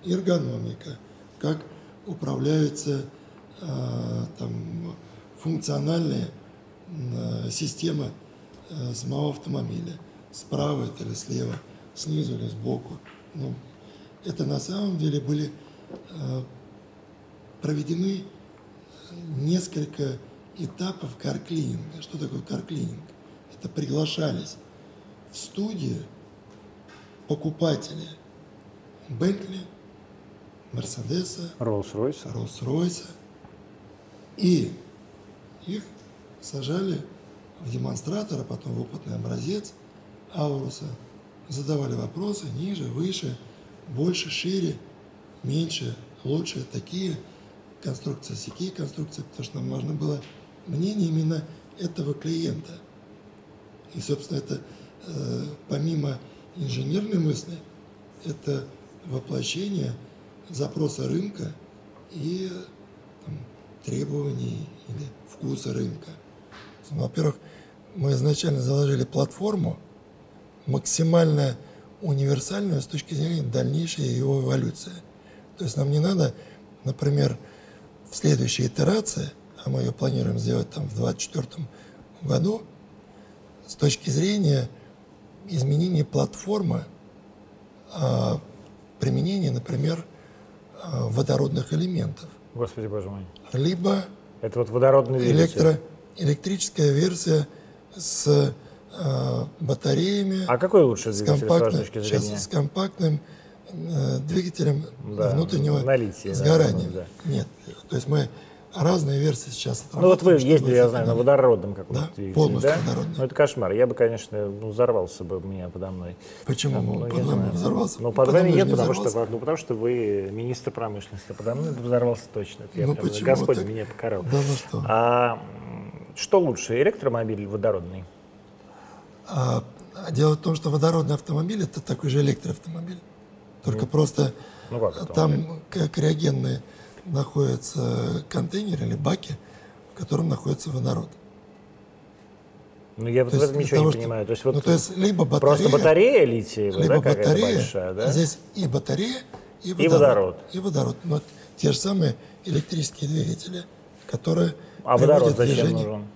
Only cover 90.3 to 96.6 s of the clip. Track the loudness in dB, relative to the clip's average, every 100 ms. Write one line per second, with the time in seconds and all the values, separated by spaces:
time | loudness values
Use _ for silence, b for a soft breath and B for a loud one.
90.3 | B B B -20 -16 -8 -4 -2 0 2
91.3 | 2 2 0 0 0 0 0 -4 -6 -14
92.3 | -20 -16 -6 -6 -4 -6 -6 -6 -10 -12
93.3 | -18 -6 0 0 2 2 0 -2 -14 -20
94.3 | -8 -6 -2 0 4 8 8 6 2 4
95.3 | 6 4 6 4 4 -2 -20 -20 -2 0
96.3 | 0 0 -2